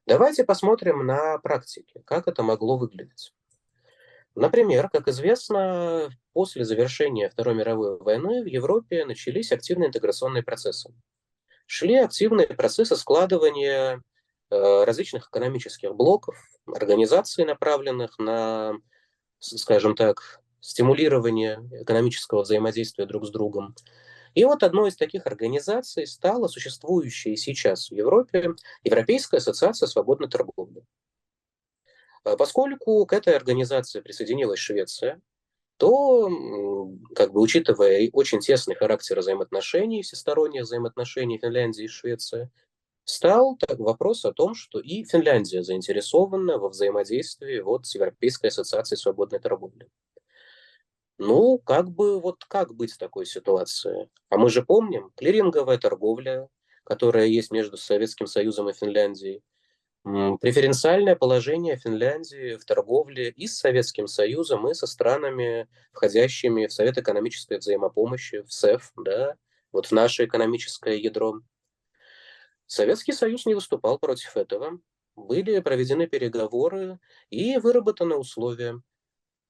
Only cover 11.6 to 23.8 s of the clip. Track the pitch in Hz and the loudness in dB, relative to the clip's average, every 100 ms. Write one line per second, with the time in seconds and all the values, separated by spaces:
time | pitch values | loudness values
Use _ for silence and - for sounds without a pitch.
11.6 | _ - 170 254 240 - 220 214 165 - | _ -4 2 4 4 2 2 4 2 2
12.6 | - - 226 139 - 147 185 180 156 143 | 0 2 2 0 2 2 4 4 2 2
13.6 | 139 135 131 127 - _ _ _ _ 101 | 0 0 -2 -4 -12 _ _ _ _ 2
14.6 | 98 101 107 113 101 120 - 110 123 131 | 4 6 4 2 -4 -8 -8 -4 -4 -6
15.6 | - - 98 104 139 202 - - _ _ | -10 -10 -10 2 4 4 0 -14 _ _
16.6 | - - 101 104 113 170 202 - 156 147 | -12 -6 2 4 6 4 2 -2 -2 0
17.6 | 151 147 139 127 117 - 110 113 113 113 | 0 0 -2 -4 -6 -6 -4 -2 -2 -4
18.6 | 110 107 - _ _ _ _ _ - 113 | -6 -8 -12 _ _ _ _ _ -14 -12
19.6 | - 107 104 110 110 101 - - _ _ | 2 4 4 2 2 2 -6 -20 _ _
20.6 | - - 123 143 156 131 117 113 110 107 | -14 2 4 4 4 2 2 0 -2 -6
21.6 | 120 123 117 113 120 - - 104 101 107 | -12 -14 -2 2 2 -2 -2 -2 2 0
22.6 | 110 110 113 - 98 104 104 107 104 101 | 0 -2 -6 -6 -8 -6 -8 -6 -4 -4
23.6 | 101 - | -10 -16